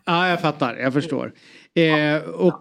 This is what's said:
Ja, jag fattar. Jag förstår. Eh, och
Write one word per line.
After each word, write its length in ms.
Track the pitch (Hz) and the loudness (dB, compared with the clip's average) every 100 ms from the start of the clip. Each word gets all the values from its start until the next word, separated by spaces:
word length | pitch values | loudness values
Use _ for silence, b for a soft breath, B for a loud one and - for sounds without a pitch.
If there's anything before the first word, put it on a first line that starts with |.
| - | -2
Ja, 240 | 170 180 | 0 2
jag 120 | 170 | 0
fattar. 340 | 156 147 127 117 | 0 -2 -4 -2
Jag 180 | 127 | -2
förstår. 400 | 139 139 127 123 - b b b | -2 -2 -6 -6 -12 b b b
Eh, 440 | - 160 156 151 151 160 | 0 2 4 2 0 -4
och 280 | 165 180 - | 0 0 0